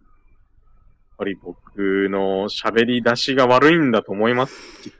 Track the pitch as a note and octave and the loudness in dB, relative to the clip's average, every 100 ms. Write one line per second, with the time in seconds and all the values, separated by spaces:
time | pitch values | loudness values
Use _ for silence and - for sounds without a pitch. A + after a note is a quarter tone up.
0 | _ _ _ _ _ _ _ _ _ _ | _ _ _ _ _ _ _ _ _ _
1 | _ - G2+ F#2 F2+ - - G#2 G2 G2 | _ -12 -10 -10 -14 -18 -18 -6 -2 0
2 | G2 G2 G2 F#2+ G#2 - A2 A2 A#2 B2 | 0 -2 -2 -2 -4 -6 -2 0 0 0
3 | A#2 A#2+ - C3 B2 B2+ C#3+ E3+ C#3 G#2+ | 0 -2 -2 0 4 6 6 4 2 0
4 | - G2+ A2+ B2 C3+ - - - - | -2 -2 0 0 -2 -6 -20 -20 -20